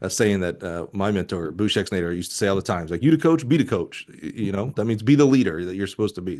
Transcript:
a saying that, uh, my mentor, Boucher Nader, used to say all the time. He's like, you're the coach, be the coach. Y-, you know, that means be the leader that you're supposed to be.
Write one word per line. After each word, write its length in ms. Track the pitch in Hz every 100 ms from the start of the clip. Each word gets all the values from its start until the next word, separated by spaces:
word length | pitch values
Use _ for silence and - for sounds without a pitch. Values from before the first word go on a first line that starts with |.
a 80 | 95
saying 320 | - 110 101
that, 220 | 90 -
uh, 240 | 92 85 82
my 200 | 101 98
mentor, 400 | 104 90 92 82
Boucher 320 | 82 104 104
Nader, 320 | 98 95 85 87
used 160 | 87
to 60 | -
say 100 | 101
all 80 | 98
the 60 |
time. 220 | - 90
He's 80 | 82
like, 120 | 85
you're 120 | 123 160
the 60 |
coach, 260 | 165 160 135
be 100 | 156
the 80 | 135
coach. 400 | 101 85 - -
Y-, 220 | - 78 -
you 160 | 104
know, 220 | 98 113 123
that 100 | 110
means 160 | 110
be 120 | 107 143
the 100 | 143
leader 380 | 131 101 80 90
that 100 | 95
you're 120 | 98
supposed 280 | - 107 95
to 60 |
be. 180 | 90